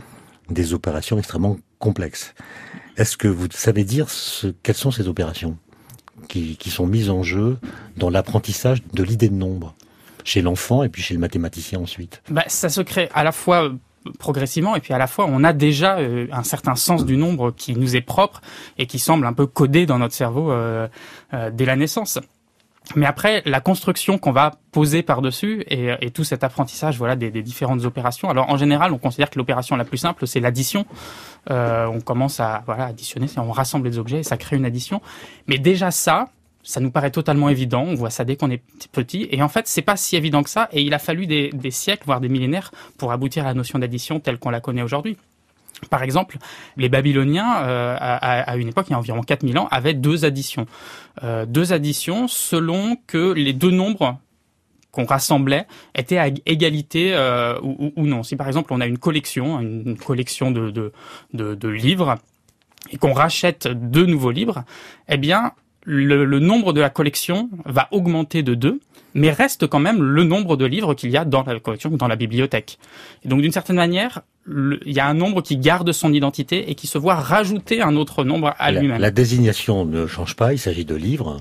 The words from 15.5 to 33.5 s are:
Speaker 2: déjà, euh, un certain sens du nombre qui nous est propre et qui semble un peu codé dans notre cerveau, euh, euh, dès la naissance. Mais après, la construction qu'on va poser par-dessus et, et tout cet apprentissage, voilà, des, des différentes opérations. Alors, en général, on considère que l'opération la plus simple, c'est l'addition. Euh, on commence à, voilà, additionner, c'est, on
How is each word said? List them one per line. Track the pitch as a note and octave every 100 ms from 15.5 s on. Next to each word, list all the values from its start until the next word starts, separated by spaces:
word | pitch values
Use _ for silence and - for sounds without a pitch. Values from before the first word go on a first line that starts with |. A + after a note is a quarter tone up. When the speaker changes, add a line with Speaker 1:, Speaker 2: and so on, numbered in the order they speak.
Speaker 2:
déjà, | D3+ D3+ C#3+ F#3 F#3+
euh, | C3 A#2+ B2
un | B2+
certain | A#2+ D3 C#3+
sens | B2 - F3 C3
du | C3+
nombre | E3 E3 A#2+
qui | A#2 -
nous | A#2 B2+ B2+
est |
propre | B2 - G3+ - - - - -
et | B2+
qui | C3
semble | - D#3+
un | A#2+
peu | A#2 C#3
codé | - C3+ D3+ F3
dans | B2+
notre | A#2+
cerveau, | - A#2+ B2 D#3+
euh, | A#2+ A#2 A2+ A2+ - - - -
euh, | B2+ A2+
dès | A2+
la | C3 C3
naissance. | D#3 - G#3+ - - _ _ _ _ _ - D3
Mais | C#3+
après, | D3 G#3 G#3+
la | D3+ C3+
construction | F#3 F#3 - F3 - G3
qu'on | D3+
va | B2+ D3 - _
poser | D3 D3+ D#3+
par-dessus | E3+ B2+ C3+ B2+ G#3 G#3+ -
et, | C3+ B2 A#2+
et | B2
tout | B2
cet | D3 C3
apprentissage, | C3 - B2+ - D#3 B2
voilà, | A#2+
des, | B2+ A#2
des | A2
différentes | G#2+ B2 B2+ B2+
opérations. | A#2+ B2+ B2 A#2+ F#3+
Alors, | C3 C3
en | C#3+
général, | D3 D3 F3+
on | C3
considère | B2+ A#2+ C#3+
que | C3+
l'opération | B2 B2 B2 C3
la |
plus | A#2 B2
simple, | E3+ E3+ B2+
c'est | C3+
l'addition. | A#2+ B2 C3+ G3+ G#3+ - - - - - -
Euh, | B2+ A#2 A2+ A2+
on | A2+
commence | A#2 B2 C#3 C3+
à, | A2+ G#2+ A#2
voilà, | A2+ B2+
additionner, | A2 - - C3+
c'est, | -
on | A#2